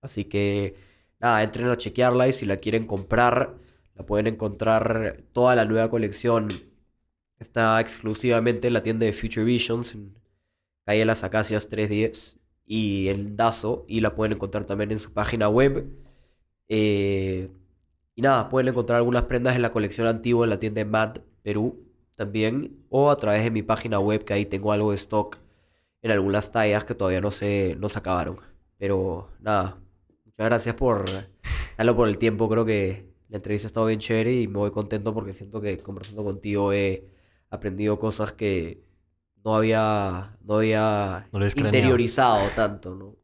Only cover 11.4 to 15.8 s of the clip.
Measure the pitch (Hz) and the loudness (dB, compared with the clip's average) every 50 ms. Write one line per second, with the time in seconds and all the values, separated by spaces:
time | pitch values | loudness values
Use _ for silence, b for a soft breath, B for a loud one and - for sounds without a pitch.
11.4 | 107 92 107 107 - - - 104 107 104 104 104 110 110 - - - - - _ | 0 0 -2 -4 -4 -4 -4 -2 -2 0 0 0 0 -2 -2 -8 -18 -18 -20 _
12.4 | _ _ _ _ _ _ 107 110 107 104 98 98 95 95 98 98 101 104 104 104 | _ _ _ _ _ _ -4 -2 -2 0 0 0 0 0 -2 -2 -4 -8 -2 2
13.4 | 113 117 113 - - 107 120 - - - 107 113 110 107 - - 110 107 104 104 | 2 2 2 0 -4 -4 -4 -4 -6 -4 -2 0 0 0 0 0 -2 -2 -2 -2
14.4 | - 98 92 104 101 - 101 101 104 101 110 107 - - - 104 104 104 - 113 | -6 -6 -6 -6 -4 -4 -4 -4 -2 -4 -4 -6 -8 -8 -4 -4 -2 -2 0 0
15.4 | 107 104 107 120 135 139 139 131 | 2 2 4 4 4 4 2 0